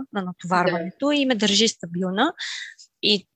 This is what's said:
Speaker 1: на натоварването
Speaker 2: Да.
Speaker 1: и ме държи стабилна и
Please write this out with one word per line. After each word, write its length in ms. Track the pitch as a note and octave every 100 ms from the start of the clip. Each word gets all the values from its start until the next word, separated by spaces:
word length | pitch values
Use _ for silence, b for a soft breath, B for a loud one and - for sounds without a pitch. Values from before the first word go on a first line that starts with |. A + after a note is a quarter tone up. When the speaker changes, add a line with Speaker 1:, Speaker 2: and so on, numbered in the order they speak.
| C4+
Speaker 1:
на 100 | G#3
натоварването 840 | F#3 F3+ F3 F3+ F3 F3 F3 - C#4
Speaker 2:
Да. 60 |
Speaker 1:
и 120 | D4 C4+
ме 80 |
държи 340 | A3+ G#3 G3+ A3
стабилна 640 | - F3 F3 F#3 F#3+ D4 - B B B B B -
и 260 | - G#3 -